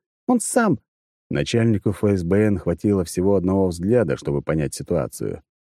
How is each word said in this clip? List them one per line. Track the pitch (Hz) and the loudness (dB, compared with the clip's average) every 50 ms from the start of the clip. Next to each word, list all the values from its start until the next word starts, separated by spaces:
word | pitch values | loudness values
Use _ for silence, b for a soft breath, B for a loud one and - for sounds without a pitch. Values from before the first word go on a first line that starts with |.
| _ _ _ _ _ | _ _ _ _ _
"Он | - 254 226 | 0 0 0
сам!" | - - - 254 226 202 139 - - _ _ _ _ _ _ _ _ _ | 0 0 0 0 2 2 0 -2 -4 _ _ _ _ _ _ _ _ _
Начальнику | - 71 76 - - 117 113 117 107 98 - 110 | -4 -4 -2 0 0 2 2 2 0 0 0 -4
Ф | 98 - 107 | -2 0 0
С | 101 101 92 | 2 2 0
Б | 85 85 98 104 107 | 0 2 2 2 4
Н | 107 101 87 | 2 2 0
хватило | - 85 85 - - 107 101 95 85 | -2 -4 -4 0 0 2 2 2 0
всего | - - 90 90 98 101 | -2 -2 0 2 2 2
одного | 95 87 92 95 98 95 92 | 2 2 2 2 2 2 0
взгляда, | 82 85 87 101 120 120 104 73 65 | -2 -2 -2 2 2 2 2 2 -2
чтобы | - - 71 71 71 | -4 -4 -4 -4 -4
понять | 69 - 78 80 73 71 - | -2 -2 -2 -2 -2 -4 -6
ситуацию. | - 69 - 87 78 64 - - - 55 50 50 - - _ _ _ _ _ | -10 -6 -4 -2 -2 -2 -4 -8 -8 -8 -8 -8 -10 -14 _ _ _ _ _